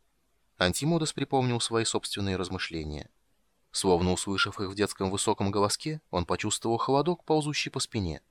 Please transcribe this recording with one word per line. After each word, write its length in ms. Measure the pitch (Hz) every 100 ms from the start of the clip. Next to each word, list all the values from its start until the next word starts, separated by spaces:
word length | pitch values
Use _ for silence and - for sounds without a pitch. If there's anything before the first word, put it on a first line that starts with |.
| _ _ _ _ _ -
Антимодос 560 | 180 175 160 170 156
припомнил 440 | - 135 135 127 120
свои 240 | - 113
собственные 520 | 110 107 - - 98 92
размышления. 720 | 90 92 - 82 76 73 - _ _ _ _ _ _
Словно 400 | - 98 87 90
услышав 480 | 90 - 95 101 104
их 80 | 95
в 60 |
детском 360 | 98 98 - 95
высоком 400 | 98 - 104 98
голоске, 500 | 101 101 - 156 156 -
он 160 | 90 85
почувствовал 500 | 92 107 - 113 117
холодок, 480 | - 139 147 175
ползущий 460 | - 156 147 143 -
по 80 | -
спине. 420 | - 113 90 73 -